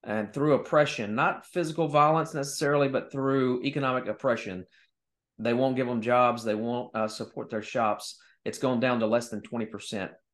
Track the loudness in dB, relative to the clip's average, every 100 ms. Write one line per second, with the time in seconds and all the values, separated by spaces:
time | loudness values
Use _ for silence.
0 | -4 -4 -4 -2 2 2 4 2 2 0
1 | -4 0 0 -2 -6 -4 -4 -2 2 4
2 | 6 4 0 -4 -6 -2 2 2 2 0
3 | -2 -4 0 2 2 0 -2 0 0 0
4 | -4 -2 0 0 -2 -10 -12 _ _ _
5 | _ _ _ -4 0 2 2 0 -2 -2
6 | 2 4 4 2 -2 -2 -2 -4 -4 -4
7 | -4 -4 -10 -10 -8 -8 -4 0 0 0
8 | -6 -16 _ _ -10 -2 0 2 2 2
9 | 2 2 0 -10 -8 -6 -6 -8 -8 -6
10 | -6 -10 _